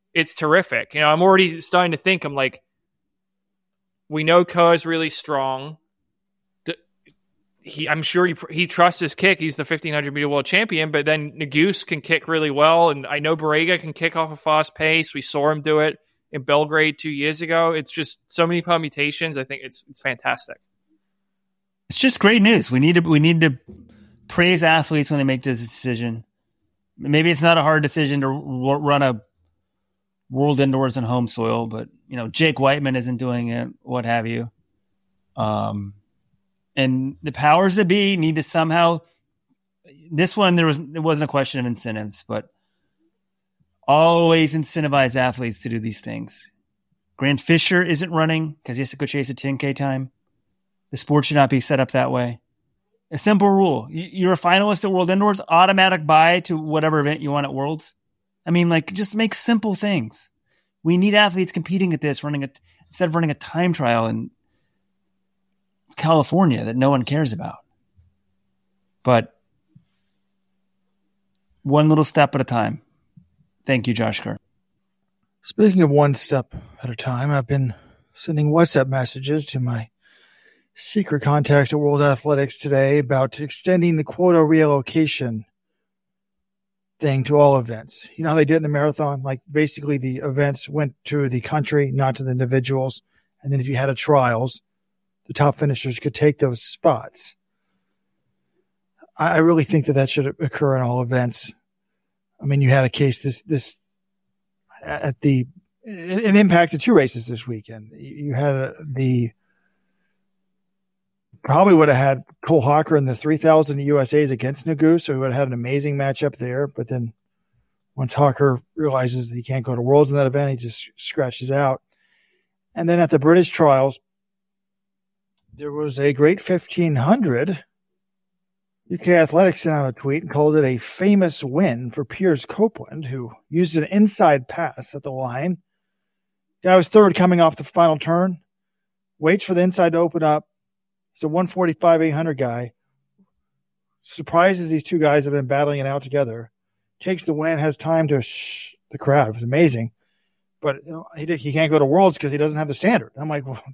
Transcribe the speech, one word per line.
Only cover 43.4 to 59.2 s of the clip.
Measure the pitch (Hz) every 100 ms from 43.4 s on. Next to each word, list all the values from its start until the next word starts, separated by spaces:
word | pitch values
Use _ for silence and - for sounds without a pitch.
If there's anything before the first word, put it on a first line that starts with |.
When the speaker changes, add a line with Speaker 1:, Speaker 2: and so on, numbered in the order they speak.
| _ _ _ _ -
Speaker 2:
always | 147 165 170 165 165 156
incentivize | 156 139 165 151 139 131 131
athletes | 127 120 117 107
to | 123
do | 113
these | 110 104
things. | 113 113 117 - - _ _ _ _ _ _ -
Grant | 135 139
Fisher | - 165 - 180
isn't | 175 151 180
running | 165 160 160 156 151
'cause | - 123
he |
has | 131
to | 135
go | 143
chase | 143 127
a |
ten | 123 139 135
K | 139
time. | 131 139 131 131 _ _ _ _ _ _ _ -
The | 135
sport | - 147 139
should | 147
not | 135
be | 135
set | - 139
up | 127
that | 131 127
way. | 127 123 117 _ _ _ _ _ _ -
A | 151
simple | 214 208 202
rule. | 196 190 127 113
Y-, | 160 180
you're | 190 185
a | 180
finalist | 175 185 208 196
at | 196
World | 190 175
Indoors, | 190 208 196 -
automatic | 165 185 190 190 180 151
bye | 156 165 180
to | 175 165
whatever | 156 156 160 156
event | 143 151
you | 147
want | 143 139
at |
Worlds. | 135 139 156 - _ _ _ _ _ -
I |
mean, | 175 170
like, | 165 -
just | 190 202
make | 214